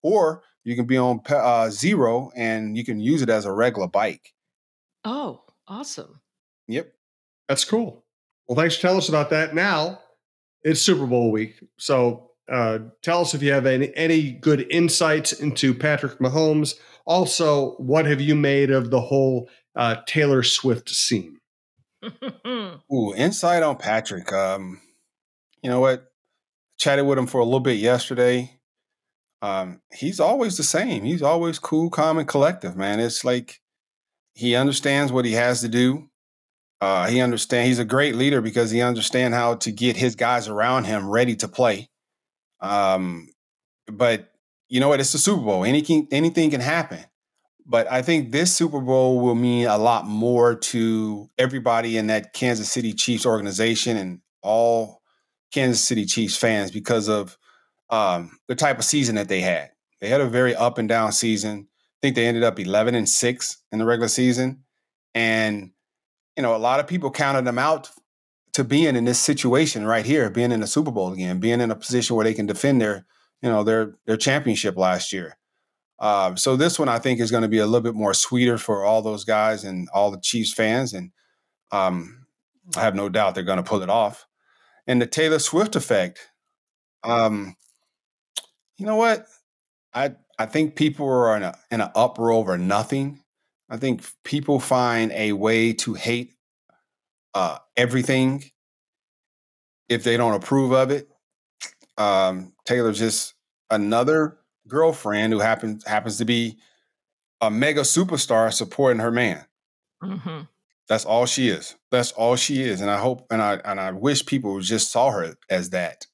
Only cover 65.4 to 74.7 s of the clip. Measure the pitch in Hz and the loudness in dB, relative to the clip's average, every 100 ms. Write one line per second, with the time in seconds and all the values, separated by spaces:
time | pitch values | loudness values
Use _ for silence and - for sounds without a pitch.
65.4 | 110 104 95 _ _ _ _ _ _ - | 0 -4 -10 _ _ _ _ _ _ -4
66.4 | 127 113 117 135 143 180 143 - 143 139 | 0 0 2 0 0 -4 -4 -2 0 0
67.4 | 123 120 143 156 - - _ _ _ _ | 0 0 0 -2 -4 -20 _ _ _ _
68.4 | _ - 123 143 160 127 117 120 - 143 | _ -4 0 2 4 2 0 0 0 0
69.4 | 127 127 156 117 107 113 110 151 113 95 | 2 2 2 -2 0 0 2 0 0 0
70.4 | 120 117 104 - 151 113 92 92 90 90 | 0 0 0 -2 -2 -2 -4 -4 -4 -2
71.4 | 107 120 120 107 - 123 113 117 110 110 | 0 0 0 -2 -2 -2 0 0 0 0
72.4 | 104 98 139 131 110 98 - _ _ _ | -4 0 2 2 2 -2 -10 _ _ _
73.4 | 127 110 104 113 110 - - 110 135 139 | -2 0 2 2 0 -8 -4 -2 2 0
74.4 | 139 107 104 | 0 -2 -2